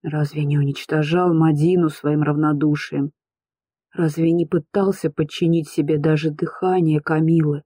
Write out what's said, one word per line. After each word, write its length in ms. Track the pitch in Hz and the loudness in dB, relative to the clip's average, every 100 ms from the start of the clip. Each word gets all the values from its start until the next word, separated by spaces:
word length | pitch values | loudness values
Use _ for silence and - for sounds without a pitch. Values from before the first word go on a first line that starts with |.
Разве 400 | 165 151 147 151 | -6 -4 -4 -2
не 140 | 147 147 | -2 0
уничтожал 760 | 143 139 - 156 151 175 180 | 0 -4 -4 -2 0 0 2
Мадину 560 | 160 160 147 160 180 160 | 4 4 4 2 2 0
своим 340 | - 147 151 | -2 -2 0
равнодушием? 880 | 151 147 156 147 151 147 - 143 143 _ _ _ _ _ _ _ _ | 0 0 0 2 0 0 -4 -4 -6 _ _ _ _ _ _ _ _
Разве 400 | - 165 165 165 | -2 -2 2 2
не 120 | 170 165 | 2 2
пытался 640 | 180 - 202 196 190 156 | -2 -2 -2 0 -2 -4
подчинить 600 | - 151 - 170 170 151 | -4 -4 0 0 0 0
себе 280 | - 147 156 | -4 -2 0
даже 340 | 151 156 156 | 2 0 -2
дыхание 680 | 151 170 - 185 185 160 151 | -4 -8 -4 0 2 2 0
Камилы? 640 | - 156 160 165 151 143 | 0 0 2 2 2 -2